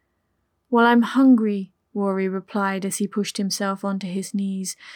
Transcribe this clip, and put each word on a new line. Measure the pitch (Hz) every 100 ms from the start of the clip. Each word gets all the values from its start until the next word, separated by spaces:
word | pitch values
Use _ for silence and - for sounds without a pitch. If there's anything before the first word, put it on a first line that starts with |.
| _ _ _ _ _ _ _
"Well, | 233 233
I'm | 240
hungry," | 226 254 269 240 214 202 190 _ _
Rory | 208 202 190 190
replied | 190 185 202 196 190 190
as | -
he | 202
pushed | 214 196 -
himself | 196 - 196 196
onto | 202 196 190
his | 190 190
knees, | 202 196 190 190 - -